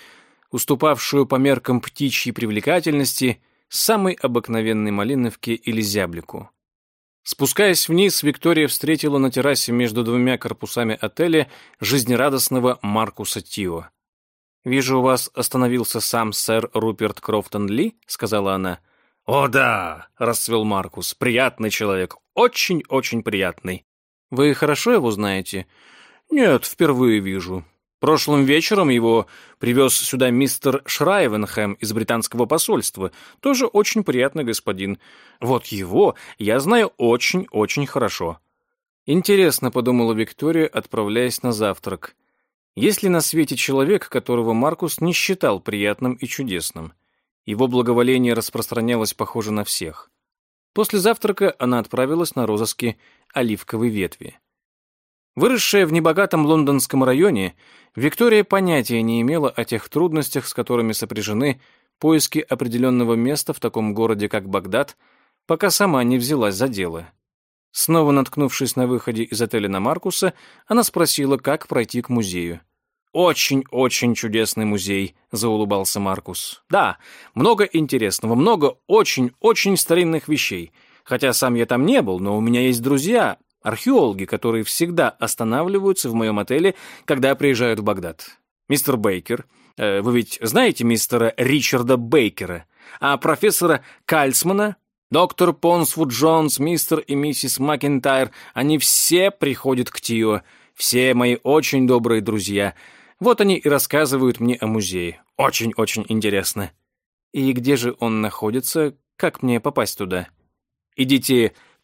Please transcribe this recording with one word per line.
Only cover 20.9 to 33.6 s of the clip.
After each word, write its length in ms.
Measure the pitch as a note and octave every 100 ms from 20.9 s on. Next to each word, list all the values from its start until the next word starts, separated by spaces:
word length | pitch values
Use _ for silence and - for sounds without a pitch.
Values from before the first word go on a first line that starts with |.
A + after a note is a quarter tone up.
| - F2+ -
«приятный 540 | B2 A#2 C3 B2 A2
человек, 460 | - G#2+ F#2+ F2+ - _
очень-очень 880 | - A#3+ - - E3+ - C3+ - A#2
приятный». 600 | G#2+ G2+ F#2 - F#2 F#2 - _ _ _ _
«Вы 220 | B2 D3
хорошо 400 | C3+ D3 D3 A#3
его 180 | A#3 B2
знаете?» 560 | G2+ G#2 F#2+ F#2 F#2+ - _ _ - - _ _
«Нет, 340 | D4+ A3 B2+
впервые 560 | - - E3 B2+ B2+ G#2+
вижу. 460 | G2 F#2+ F2+ F#2 E2 _ _ _
Прошлым 440 | C#3 D#3 - D3
вечером 460 | C3+ D3+ D#3+ G3+ D#3
его 360 | A#2+ A2+ A2+ G2+ - - _
привез 380 | A#2 B2 C3 -
сюда 340 | - C3 B2+
мистер 540 | B2 C3+ - C#3 C3+ -
Шрайвенхэм 880 | - D3+ G3 C#3+ G#2+ G#2 - G#2
из 200 | G2+ G#2
британского 520 | G#2+ A2 A#2 - A2+ A#2
посольства. 680 | D#3+ - E3+ - - F#2+ - - _
Тоже 260 | C#4 C4